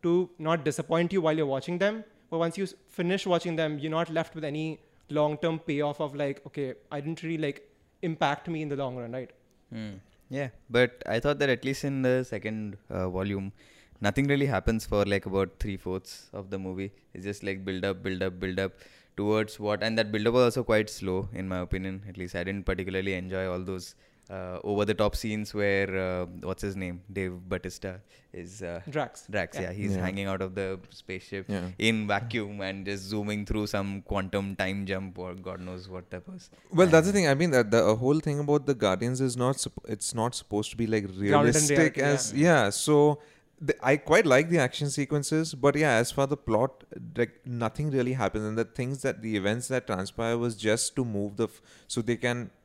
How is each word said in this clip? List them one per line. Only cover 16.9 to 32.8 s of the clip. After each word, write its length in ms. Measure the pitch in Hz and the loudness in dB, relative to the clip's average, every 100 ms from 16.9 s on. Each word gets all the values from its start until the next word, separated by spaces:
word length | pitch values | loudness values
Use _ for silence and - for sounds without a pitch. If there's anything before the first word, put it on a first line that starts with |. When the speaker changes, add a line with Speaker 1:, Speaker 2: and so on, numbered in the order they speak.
| - _ | -10 _
Speaker 2:
It's 120 | - 95 | -12 -8
just, 120 | 101 101 | -6 -6
like, 140 | 98 95 | -6 -4
build 200 | 95 98 | -2 -2
up, 100 | 92 95 | -2 -4
build 160 | 92 95 | -2 -4
up, 100 | 90 95 | -2 -4
build 180 | 92 98 | -2 -4
up 120 | - - - _ - | -6 -20 -20 _ -4
towards 420 | 104 107 107 - | 2 2 2 -4
what, 240 | 104 104 110 | -2 0 0
and 100 | 113 | 0
that 120 | 107 104 | 0 2
build 100 | 107 | 2
up 20 | 120 | 6
was 60 | 123 | 4
also 140 | 117 120 | 4 2
quite 180 | 107 107 - | 2 2 -4
slow, 240 | 95 92 95 | -4 -2 -4
in 140 | 104 95 92 | -6 -6 -4
my 40 | |
opinion. 420 | 90 95 92 95 101 | -4 -4 -4 -8 -12
At 40 | 92 | -10
least 120 | 90 92 | -8 -4
I 20 | 90 | -4
didn't 160 | 98 92 | -4 -2
particularly 420 | 92 95 95 95 | -2 -2 -2 0
enjoy 320 | 92 92 92 95 | -2 -4 -4 -2
all 80 | 90 | -2
those, 340 | 92 92 90 - _ _ _ | -4 -8 -10 -18 _ _ _
uh, 280 | 95 92 90 | -12 -10 -8
over-the-top 520 | - 101 104 101 104 - | -2 0 2 4 2 2
scenes 360 | 110 107 107 | -4 -4 -4
where, 420 | 104 101 98 98 95 92 | 0 2 2 2 0 -2
uh, 200 | 90 87 90 85 | -2 -4 -8 -8
what's 140 | 95 | -4
his 120 | 104 98 | -4 -4
name? 240 | 92 90 92 95 | -6 -8 -10 -6
Dave 160 | 92 90 90 | -6 -6 -6
Bautista 460 | 92 92 - 98 92 - - _ 90 | -6 -6 -10 -10 -10 -18 -20 _ -14
is, 220 | 87 98 | -14 -10
uh, 160 | 90 85 - | -8 -8 -6
Speaker 1:
Drax. 380 | 143 139 - - | -6 -6 -8 -6
Speaker 2:
Drax, 280 | 104 87 - | -4 -4 -6
Speaker 1:
Yeah. 60 | |
Speaker 2:
yeah. 80 | 87 95 | -8 -4
He's 120 | 101 95 | -2 0
Speaker 3:
Yeah. 60 | 92 | -2
Speaker 2:
hanging 200 | 98 98 | -2 -4
out 80 | 95 95 | -4 -4
of 100 | 92 | -4
the 240 | 95 95 90 | -4 -6 -12
spaceship 560 | - - 95 - 98 92 101 | -20 -12 -12 -8 -10 -6 -6
Speaker 3:
Yeah. 120 | 90 90 110 | -6 -2 0
Speaker 2:
in 180 | 110 104 | 2 0
vacuum 540 | 101 117 117 104 104 95 | -2 -2 -4 -4 -6 -8
and 180 | 98 | -8